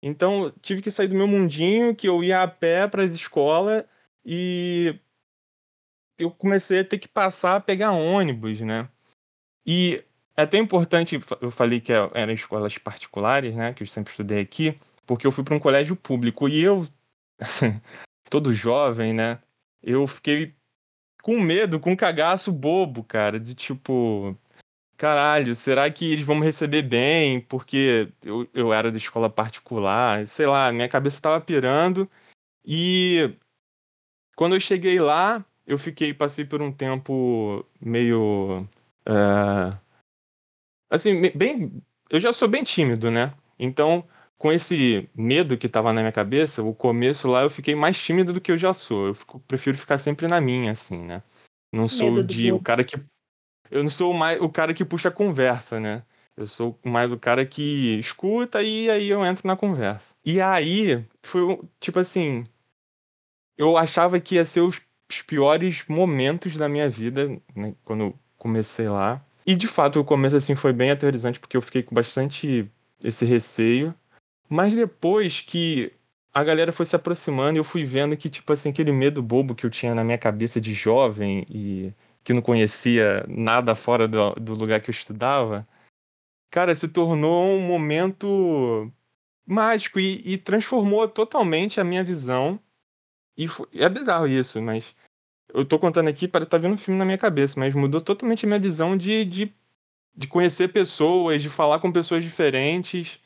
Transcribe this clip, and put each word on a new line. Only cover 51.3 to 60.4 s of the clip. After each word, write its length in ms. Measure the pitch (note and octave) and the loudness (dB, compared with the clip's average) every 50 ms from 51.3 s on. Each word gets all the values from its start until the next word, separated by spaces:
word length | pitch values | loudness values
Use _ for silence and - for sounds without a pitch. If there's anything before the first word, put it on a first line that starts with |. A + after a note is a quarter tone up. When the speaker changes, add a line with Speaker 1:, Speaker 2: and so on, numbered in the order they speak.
| _ _ - _ _ _ _ _ - | _ _ -20 _ _ _ _ _ -4
Speaker 1:
Não 160 | A2+ A2+ A2+ | -2 -2 -2
sou 220 | B3+ B3 A2+ A#2+ | 0 0 0 2
Speaker 2:
Medo 160 | A#2+ A#2+ A#2+ | 2 2 0
do 60 | A#2+ A#2+ | -2 -2
Speaker 1:
de, 200 | A2+ A#2 A#2 A#2 | 0 2 2 2
o 60 | - | 0
Speaker 2:
quê? 60 | - | 0
Speaker 1:
cara 200 | - A#2 A#2+ B2+ | 0 0 0 0
que, 120 | - - - C#3 - _ _ _ _ _ _ _ _ _ _ _ _ | -2 -4 -12 -14 -16 _ _ _ _ _ _ _ _ _ _ _ _
eu 120 | - C#3 C#3+ | -4 -2 -2
não 80 | D3+ | -2
sou 240 | C#3+ - F3+ F3 F3 | -2 0 0 0 0
mais 260 | E3+ D#3 D#3+ E3 - | 0 0 0 0 0
o 80 | E3+ D#3+ | -2 -2
cara 240 | D#3+ - D#3+ D#3 E3 | 0 0 0 0 0
que 120 | - F#3 | -4 -4
puxa 240 | - - E3 - F3+ | -4 -4 -2 -2 -2
a 40 | E3+ | 0
conversa, 640 | - G#3 G3+ D#3+ C3+ C3 B2+ A#2+ A#2+ A2+ - A#2 A2 | 0 -2 -2 0 2 2 2 2 0 -4 -8 -8 -6
né? 240 | A2 G#2+ G#2+ A2+ A2+ _ _ _ _ _ _ | -4 -4 -6 -6 -8 _ _ _ _ _ _
Eu 100 | - G#2+ | -14 -14
sou 320 | G#2 - - A#2 A#2+ A#2 - _ | -14 -6 -6 -6 -6 -6 -6 _
mais 260 | B2+ A#2+ A#2 A#2+ A#2+ | -2 0 0 2 0
o 80 | B2 A#2+ | -2 -2
cara 260 | - B2 B2 B2+ C3+ | 0 2 2 2 2
que 540 | C3+ - - D3 D3 D3 C#3+ C3+ A#2 A2 G#2+ | -2 -4 -6 -4 -4 -2 0 0 0 0 0
escuta 640 | A2+ - - - - F#3+ G#3+ A#3+ B3 A#3+ - G#3+ G#3 | -4 -6 -10 -6 -4 -2 0 -2 -2 -2 -2 -2 -2
e 260 | A3 A3 A3 A3+ A3+ | 0 -2 -2 0 0
aí 200 | G#3+ G#3 G#3 G3+ | 0 0 0 0
eu 160 | G3+ G3+ G3 | 0 2 2
entro 200 | F3+ F#3 F#3 - | 0 0 -2 -2
na 100 | F#3+ F#3 | -2 -2
conversa. 580 | F#3+ - G3+ F#3 C#3 A2+ G2 G#2+ G#2+ - _ _ _ _ | 0 0 -2 -2 0 -2 -2 -4 -6 -12 _ _ _ _
E 160 | - E3 F#3+ | -2 0 2